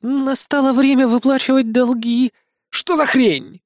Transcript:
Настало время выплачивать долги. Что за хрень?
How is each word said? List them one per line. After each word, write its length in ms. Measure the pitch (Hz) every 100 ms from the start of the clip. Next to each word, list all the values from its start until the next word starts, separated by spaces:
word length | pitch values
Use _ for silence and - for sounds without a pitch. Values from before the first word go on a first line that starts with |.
Настало 680 | 226 269 269 269 - 285 269
время 340 | 254 269 269 262
выплачивать 640 | 240 262 269 - 262 233
долги. 600 | 226 247 247 233 233 254 _ _ _ _
Что 260 | - - 339
за 100 | 285
хрень? 560 | 269 240 147 127 185